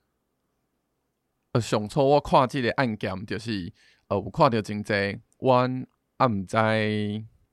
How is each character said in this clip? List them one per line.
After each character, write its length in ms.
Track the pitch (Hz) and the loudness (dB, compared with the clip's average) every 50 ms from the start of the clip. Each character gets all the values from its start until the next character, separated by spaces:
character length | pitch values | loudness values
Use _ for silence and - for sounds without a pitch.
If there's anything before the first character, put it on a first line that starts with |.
| _ _ _ _ _ _ _ _ _ _ _ _ _ _ _ _ _ _ _ _ _ _ _ _ _ _ _ _ _ _ - | _ _ _ _ _ _ _ _ _ _ _ _ _ _ _ _ _ _ _ _ _ _ _ _ _ _ _ _ _ _ -2
呃， 80 | 120 | -2
上 260 | 110 - 127 107 104 | -2 0 -2 -2 -2
初 200 | 104 - 151 135 | -2 0 2 4
我 120 | 139 147 143 | 4 4 4
看 280 | - - 175 147 127 | 2 4 2 4 2
即 140 | 113 151 135 | 2 -2 -2
个 100 | 120 110 | -2 -2
案 260 | - 139 135 117 107 | 0 0 -2 -2 -2
件， 280 | - 120 101 95 92 - | -4 -6 -6 -6 -8 -8
就 140 | - 98 101 | -8 -8 -8
是， 320 | 104 120 107 95 85 101 - _ _ _ _ _ _ | -6 -6 -6 -6 -6 -8 -12 _ _ _ _ _ _
呃， 100 | - 101 | -4 -4
有 120 | 98 95 98 | -4 -4 -4
看 220 | - 160 156 131 | 0 2 2 4
到 100 | 117 107 | 4 0
真 220 | 98 - 104 104 104 | -2 -4 -6 -6 -4
济， 100 | - 104 101 98 101 117 113 _ _ _ - | -2 0 0 0 -2 -4 -8 _ _ _ -2
阮 460 | - 131 123 123 127 127 127 131 - - _ _ _ _ _ - | 2 4 4 4 2 0 -2 -6 -8 -12 _ _ _ _ _ 0
也 80 | 135 | 2
毋 180 | 123 104 98 92 | 2 2 0 -2
知 800 | - 110 110 110 110 110 110 107 107 107 107 104 104 104 110 110 - _ _ _ _ | -2 0 2 2 2 2 2 0 0 0 -2 -2 -4 -6 -6 -10 -12 _ _ _ _